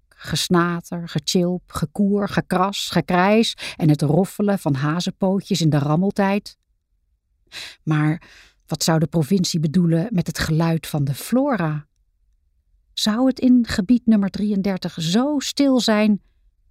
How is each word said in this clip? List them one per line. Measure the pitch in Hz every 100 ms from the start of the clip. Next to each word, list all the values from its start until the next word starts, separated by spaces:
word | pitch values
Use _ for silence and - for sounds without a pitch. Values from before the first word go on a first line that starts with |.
| _
gesnater, | - - 151 - 175 175 170 - 175 170
getjilp, | 156 - 185 175 180 _
gekoer, | - 160 - 196 202 196
gekras, | - - 180 196 196 -
gekrijs | 175 - 180 190 220 226 - - -
en | 156
het | 151
roffelen | 143 156 190 - 202 196
van | 156
hazenpootjes | 131 147 165 190 - 190 196 - 185
in | 160
de | 143
rammeltijd. | 143 156 196 - 196 202 - - _ _ _ _ _ _ _ _ _ - - -
Maar | - 151 151 160 - - - _ -
wat | -
zou | - 160
de | 160
provincie | 170 151 196 175 170
bedoelen | 156 175 170 165 220
met | 185 165
het | -
geluid | - 156 165 160 -
van | 151
de | 139
flora? | 131 - 247 285 220 160 151 - _ _ _ _ _ _ _ _ _ _
Zou | - 220 220 262
het | 254
in | 254 247 226
gebied | - 185 247 -
nummer | 220 190
drieëndertig | - 208 196 190 185 170 -
zo | 160 202 277 294
stil | - - 277 254
zijn | 214 208 214 202 _ _ _ _ _